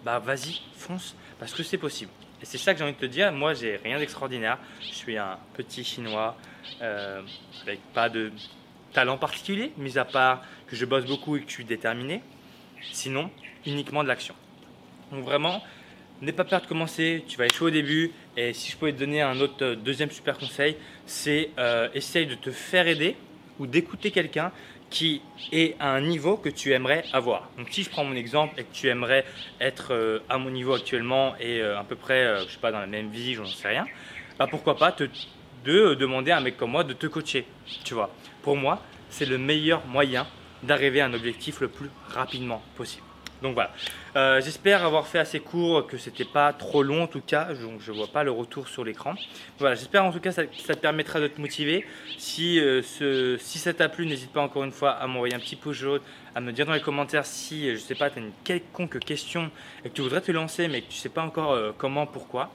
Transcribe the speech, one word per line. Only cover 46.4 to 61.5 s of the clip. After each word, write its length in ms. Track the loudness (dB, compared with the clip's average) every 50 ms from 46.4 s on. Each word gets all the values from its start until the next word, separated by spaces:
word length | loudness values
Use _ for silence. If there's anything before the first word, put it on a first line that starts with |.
| 6 6
trop 300 | 4 2 -8 2 4 4
long 220 | 4 6 4 2 0
en 40 | 0
tout 140 | -4 -8
cas, 280 | -2 0 0 0 0 0 -6
je, 140 | -8 -8 -10 -12 -12
je 120 | -10 -8
vois 160 | -4 -4 -4 -2
pas 160 | 0 0 2
le 80 | 2
retour 360 | 2 0 -2 -6 -8 -10 -10 -10
sur 160 | -8 -6 -6
l'écran. 300 | -6 -6 -6 -6 -6 -6 -6 -10 -12 -12 -16 -16 -18 -6 2
Voilà, 160 | 4 4 4
j'espère 280 | 2 -2 4 4 6 6
en 80 | 6
tout 80 | 2 0
cas 120 | -2 -2
ça, 100 | 0 0 -2 -2 -4 -12 -2
ça 80 | -2 -2
te 60 | 2
permettra 400 | 2 2 2 2 -2 0 0 0
de 80 | 0 0
te 120 | -2 -4
motiver. 460 | -8 -6 -4 -2 0 0 0 0 -2 -6 -14 -16 -14 -14 -12 -10
Si, 420 | -8 -8 -4 -2 0 4 6 6
euh, 220 | 6 8 6 4
ce, 560 | 2 0 -6 -2 0 2 2 4 2 2 0 -2
si 200 | -4 -8 -8 -2
ça 120 | -2 -2 4
t'a 120 | 4 2 2
plu, 200 | 2 -2 -2 -2
n'hésite 240 | -2 -4 -6 -4
pas 100 | 0 0
encore 220 | 0 0 0 -4 -4
une 80 | -4
fois 180 | -4 2 2 2
à 160 | 2 2 -2
m'envoyer 300 | -4 -2 0 0 0 -2
un 40 | -2
petit 160 | -6 -8 -12
pouce 220 | -8 -8 -8 -6 -4
jaune, 240 | -2 0 0 0 -2 -6 -20 -20 -20 -8 -8
à 80 | -6
me 100 | -6 -4
dire 140 | -2 -2 0
dans 80 | 2 2
les 80 | 0
commentaires 460 | 0 0 0 0 -2 2 0 0 0 0
si, 420 | -8 -10 -10 -8 -8 -4 -2 -2
euh, 40 | -2
je 40 | -2
sais 140 | -4 -8 -2
pas, 160 | 0 0 -2
t'as 100 | -2 -4
une 120 | -10 -10 -12 -12 -4
quelconque 540 | -2 -2 -2 -2 -6 -6 -6 -6 -4 -4 -8
question 540 | -6 -4 -6 -6 -6 -4 -4 -4 -4 -4 -8 -12 -18 -18 -18 -14 -14
et 40 | -10
que 40 | -6
tu 80 | -4
voudrais 200 | -2 0 0 0
te 100 | 0 2
lancer 360 | 0 0 0 -2 -2 -2 0 0
mais 140 | 0 -4
que 80 | -4 -6
tu 80 | -12 -10
sais 120 | -10 -6
pas 120 | -4 -4
encore, 300 | -4 -2 -2 -2 2 2